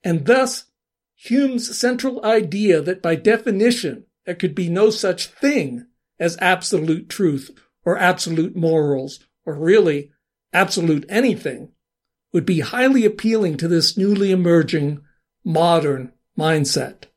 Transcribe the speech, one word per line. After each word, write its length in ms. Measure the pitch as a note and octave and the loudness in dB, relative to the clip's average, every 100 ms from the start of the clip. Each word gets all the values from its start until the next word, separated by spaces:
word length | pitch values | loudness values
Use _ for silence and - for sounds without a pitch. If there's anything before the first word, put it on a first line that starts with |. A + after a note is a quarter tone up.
And 240 | - E3 C#3 | -2 -2 2
thus, 380 | C4 B3+ - _ _ _ _ _ | 2 2 -4 _ _ _ _ _
Hume's 640 | _ - B3 C4+ B3 - - | _ -2 0 0 -2 -8 -2
central 460 | B3 B3 C4+ B3 | -2 0 -4 -2
idea 560 | A3 A3+ F3 G3 G#3 D#3+ | 0 0 0 -2 2 2
that 220 | D3 F#3 | 0 -4
by 120 | E3+ | -2
definition 920 | E3 - A3+ A#3+ G3 A#3 A#3+ D#3+ - _ _ - | 0 2 0 0 2 2 2 -6 -8 _ _ -12
there 80 | |
could 200 | F3 F3+ | -4 -4
be 140 | D3 F3 | -2 -4
no 220 | F3 G#3+ | 2 2
such 360 | G#3+ F#3+ F3+ - | 2 -2 -2 -8
thing 600 | _ C#4+ C#4+ C#3 A#3+ - _ _ _ | _ 0 0 -4 -8 -16 _ _ _
as 180 | E3 E3+ | -4 0
absolute 680 | F3+ F3+ - F#3 D#3+ D#3+ - | 0 0 -2 -2 0 -2 -4
truth 420 | - F#3 C#3 - - _ _ | -2 -2 -2 -8 -20 _ _
or 140 | F3 F3+ | -4 2
absolute 580 | F3+ F3+ E3+ D#3+ E3 F#3 | 2 0 -4 -2 -2 -2
morals, 640 | E3 D#3+ D3 C3+ C3+ - _ _ - | 0 2 0 -2 -6 -16 _ _ -10
or 80 | |
really 560 | C#3+ D#3+ G#3+ F3 C#3+ C#3+ _ _ _ _ | -4 4 4 4 0 -6 _ _ _ _
absolute 540 | F3+ F#3 - E3+ D3+ - | 0 0 0 0 0 0
anything, 600 | G3+ C4 - D3+ B2 - _ _ _ _ _ _ | 0 0 0 -6 -10 -16 _ _ _ _ _ _
would 120 | F3 | -2
be 160 | D3+ E3+ | 0 0
highly 440 | - B3 C4 C4+ | -2 0 2 4
appealing 520 | G#3+ - A3 A3 F#3 D3 | 2 -2 -2 0 -2 -2
to 100 | E3 | 0
this 300 | E3 D#3 - | 0 0 0
newly 340 | G3 G3 G3 | 0 2 0
emerging 680 | F#3 F3 E3+ D#3 D#3+ C#3+ D3 _ _ _ _ | 0 4 4 2 -2 -2 -6 _ _ _ _
modern 680 | F3+ D#3+ E3+ E3 D3+ C3 B2 _ _ - | -2 2 4 4 2 -4 -8 _ _ -4
mindset. 680 | D#3 D#3 C#3 - - - - | 0 0 0 -2 -6 -12 -20